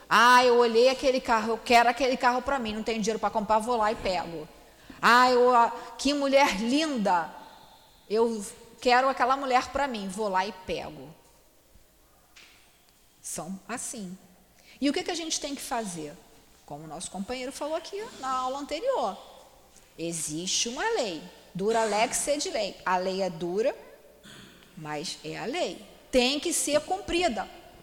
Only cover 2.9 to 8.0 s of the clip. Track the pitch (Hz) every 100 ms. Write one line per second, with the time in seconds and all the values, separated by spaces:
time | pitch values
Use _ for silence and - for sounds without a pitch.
2.9 | 226 202 214 202 - 202 220 220 240 214
3.9 | 240 214 180 170 165 156 - - - -
4.9 | - 208 240 254 247 247 247 226 - -
5.9 | - 269 285 277 269 285 190 226 285 320
6.9 | 262 196 175 156 - - - - - _
7.9 | _